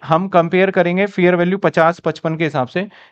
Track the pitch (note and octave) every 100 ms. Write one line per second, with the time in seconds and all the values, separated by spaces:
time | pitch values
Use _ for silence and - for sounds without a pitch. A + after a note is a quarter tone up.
0 | - D#3+ F#3+ F#3+ E3 F#3 F#3+ F#3+ F3 F3+
1 | G3+ F#3+ F3 F3+ F3 G3 F3 F3 E3 E3+
2 | E3+ D#3 E3 D#3+ D#3+ C#3+ B2+ F3+ G#3 -
3 | -